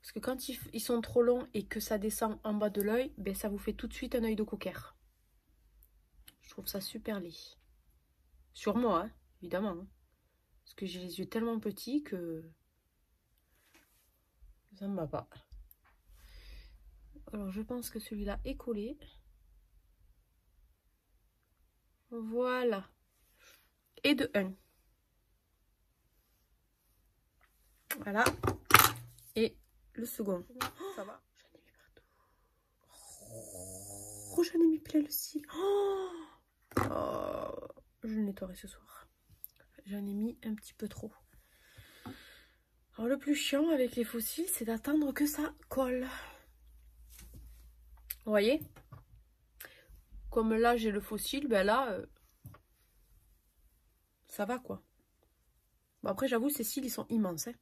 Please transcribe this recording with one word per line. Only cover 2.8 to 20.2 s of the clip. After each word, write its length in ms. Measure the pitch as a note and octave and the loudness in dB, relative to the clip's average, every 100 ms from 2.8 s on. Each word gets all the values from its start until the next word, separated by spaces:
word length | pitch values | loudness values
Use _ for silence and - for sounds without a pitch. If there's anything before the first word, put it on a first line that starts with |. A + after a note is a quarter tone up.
l'œil, 300 | G3+ A3+ C4+ - | 2 4 0 -4
ben, 180 | G3 | -4
ça 140 | F#3+ G#3+ | -2 -2
vous 100 | G3+ | -2
fait 160 | G#3 | -2
tout 120 | G#3+ A#3 | -4 -6
de 80 | |
suite 220 | - B3 B3+ | -6 -2 0
un 80 | |
œil 120 | A3+ G#3+ | 4 4
de 80 | |
cocker. 520 | G#3+ G#3 F#3 - - - _ _ _ _ _ _ _ - - _ _ _ - _ | 2 -2 -4 -6 -14 -20 _ _ _ _ _ _ _ -20 -20 _ _ _ -20 _
Je 80 | - | -18
trouve 160 | - F#3+ | -12 -6
ça 140 | G3+ | -6
super 400 | F#3+ A3+ A3 G#3 | -6 -8 -4 -4
laid. 360 | E3+ D#3+ - - _ _ _ _ _ _ _ - - | -6 -10 -18 -20 _ _ _ _ _ _ _ -20 -20
Sur 220 | - - G3+ | -4 0 2
moi, 260 | A#3+ F3 | 4 2
hein, 60 | G3+ - _ _ | 0 -10 _ _
évidemment, 300 | F3+ F3+ G#3 | -4 -2 -2
hein. 160 | E3+ F#3+ - _ _ _ _ _ _ | -4 -10 -18 _ _ _ _ _ _
Parce 100 | _ | _
que 120 | - F#3+ | -10 -8
j'ai 120 | F3+ | -6
les 200 | F3+ F3 | -8 -8
yeux 60 | F#3+ | -4
tellement 340 | A3+ A#3 A3+ | -2 0 0
petits 420 | G#3+ G3+ - C#4+ | -2 -6 -2 -2
que 420 | D4 F#3 E3+ D#3+ D#3+ D#3+ _ _ _ _ _ _ _ _ _ _ _ - _ _ _ _ _ _ - - _ | -2 -6 -4 -6 -8 -20 _ _ _ _ _ _ _ _ _ _ _ -20 _ _ _ _ _ _ -20 -20 _
ça 140 | G3 G3 | -8 -4
me 80 | G3 | -2
va 100 | D3+ | -2
pas. 220 | D3 B2+ - - - - _ _ _ _ - - - - - - - - - - - - | -4 -8 -18 -18 -18 -18 _ _ _ _ -20 -20 -20 -18 -18 -18 -20 -20 -20 -20 -20 -10
Alors, 200 | G#3+ G3 | -8 -6
je 100 | F#3+ | -6
pense 260 | A3 B3 A#3+ | -4 -6 -6
que 120 | A3+ | -10
celui-là 400 | - G#3 G3+ - | -8 -6 -4 -4
est 120 | - C#4 | -4 -6
collé. 420 | - A3 G#3+ D4 - - - - - - _ - _ _ - _ | -4 -2 -4 -8 -14 -20 -20 -20 -20 -20 _ -20 _ _ -20 _